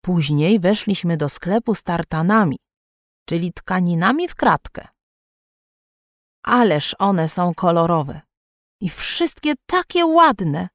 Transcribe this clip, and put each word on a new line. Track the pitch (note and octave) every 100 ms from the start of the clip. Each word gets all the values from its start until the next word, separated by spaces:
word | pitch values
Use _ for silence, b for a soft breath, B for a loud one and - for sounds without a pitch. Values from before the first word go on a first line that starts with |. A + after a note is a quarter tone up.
Później | - F3 C#3+ D3 D#3+ A3
weszliśmy | F3 G#3+ - F#3+ E3+ E3
do | D3
sklepu | - F3 G#3+ A#3
z | G3+
tartanami, | - E3+ D#3 D#3 E3+ A3 F3+ C3 _ _ _ _ _ _ -
czyli | E3+ F3
tkaninami | - - F#3 F3 E3 F#3 C#4+ F4
w |
kratkę. | - B3+ - - - - _ _ _ _ _ _ _ _ _ _ _ _ _ _ _
Ależ | - A#3+ A3 D3+ - -
one | G3 F#3 D#3+
są | - F3+
kolorowe | E3 F3+ E3+ E3+ E3+ C#3 D3+ _ _ _ _ _ _
i | F#3
wszystkie | - - - E4+ - D4+ D4+
takie | - F4+ F4+ F4
ładne. | E4 E4 D#4+ - E3+ D3 F3+